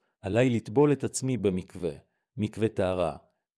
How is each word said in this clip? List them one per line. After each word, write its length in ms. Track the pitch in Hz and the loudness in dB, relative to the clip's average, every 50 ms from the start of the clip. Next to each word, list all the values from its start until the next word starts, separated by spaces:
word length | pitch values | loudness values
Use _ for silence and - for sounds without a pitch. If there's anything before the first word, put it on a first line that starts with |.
| _ _ _ _ | _ _ _ _
עליי 300 | - 95 95 113 127 135 | -6 -2 2 2 2 2
לטבול 420 | 120 110 - - 107 131 147 147 143 | 2 0 -2 0 2 4 4 4 4
את 120 | 131 - | 2 -2
עצמי 320 | 107 - - 127 131 131 | -4 -4 -4 -4 -2 -2
במקווה, 560 | 110 95 104 90 92 85 - - 92 85 85 71 67 - _ _ _ _ _ - | 0 0 0 0 0 -4 -8 -10 -6 -6 -6 -6 -8 -14 _ _ _ _ _ -8
מקווה 320 | - 104 104 - - 107 107 | -4 -4 -4 -2 -2 -2 -2
טהרה, 480 | - - 98 90 92 90 87 78 71 - - _ _ _ _ _ _ | 0 0 0 0 0 0 0 -2 -2 -6 -12 _ _ _ _ _ _